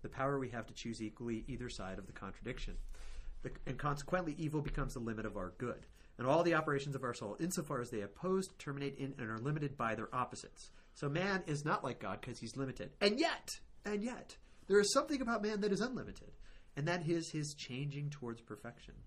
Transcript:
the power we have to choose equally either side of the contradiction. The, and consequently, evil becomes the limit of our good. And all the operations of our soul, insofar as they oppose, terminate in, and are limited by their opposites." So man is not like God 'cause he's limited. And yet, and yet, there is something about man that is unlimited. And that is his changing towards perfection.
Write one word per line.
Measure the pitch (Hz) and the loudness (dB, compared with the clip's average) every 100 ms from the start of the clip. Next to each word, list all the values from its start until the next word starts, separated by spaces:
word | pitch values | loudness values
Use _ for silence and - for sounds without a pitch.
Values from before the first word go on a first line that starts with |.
the | 110 | -8
power | - 135 139 | -2 0 0
we | 127 | -2
have | 117 107 | -4 -8
to | |
choose | 107 117 107 | -8 -6 -4
equally | 107 - 120 110 - | -6 -4 -4 -2 -4
either | 117 120 | -6 -6
side | - 95 95 | -6 -6 -6
of | 95 | -8
the | |
contradiction. | - 98 - 113 - - 85 - - - - - - | -10 -10 -8 -6 -4 -4 -4 -6 -6 -6 -6 -6 -4
The, | 131 - - | -4 -4 -4
and | 131 | 0
consequently, | 147 143 - 185 170 147 | 0 0 0 0 0 -2
evil | 151 151 | 0 0
becomes | 147 - 131 | 0 0 -2
the | 127 | -2
limit | 113 110 | -4 -2
of | 107 101 | -2 -2
our | 90 - | -6 -4
good. | 123 82 - - - - | -4 -4 -10 -20 -18 -2
And | 123 | 4
all | 160 | 6
the | 175 | 8
operations | 160 156 139 143 | 6 4 2 2
of | 131 | -2
our | 123 | -2
soul, | 117 107 104 | -2 -4 0
insofar | 165 180 147 139 | 0 0 0 -2
as | 120 | 0
they | 110 | -2
oppose, | 98 - 180 190 185 - | -4 -4 2 2 2 -6
terminate | - 139 143 139 | -6 -2 -2 -2
in, | 135 135 | -4 -2
and | 113 | -2
are | 110 | 0
limited | 131 151 143 123 | 2 2 0 2
by | 113 | 0
their | 110 107 | 2 0
opposites." | 127 120 110 - - - - - | 0 0 -4 -10 -14 -16 -16 -20
So | - 147 | -4 0
man | 151 190 185 175 | 2 4 2 2
is | 147 | 0
not | 147 202 | 2 2
like | 135 117 | 2 -2
God | 104 104 | -4 -4
'cause | - 117 | -6 -6
he's | 117 127 | -6 -2
limited. | 135 123 - - | -4 -4 -8 4
And | 208 226 | 4 6
yet, | 330 277 - - - - | 4 2 -6 -10 -10 -8
and | 202 208 | -2 0
yet, | 233 240 - - - - - | 0 -6 -10 -16 -18 -20 8
there | 196 | 8
is | 202 | 10
something | 269 311 285 | 6 6 2
about | 233 226 | 2 2
man | 208 214 | 2 2
that | 208 | 4
is | 185 | 4
unlimited. | 240 226 104 - - - - - - - | 2 0 -4 -8 -12 -14 -14 -14 -8 0
And | 151 | 2
that | 175 160 | 2 4
is | 170 165 | 2 2
his | 156 147 | -2 -2
changing | - - 127 143 143 147 | -6 -6 -2 -2 -2 -4
towards | 147 120 113 | -4 -6 -6
perfection. | - 107 117 - - - | -8 -10 -8 -12 -16 -16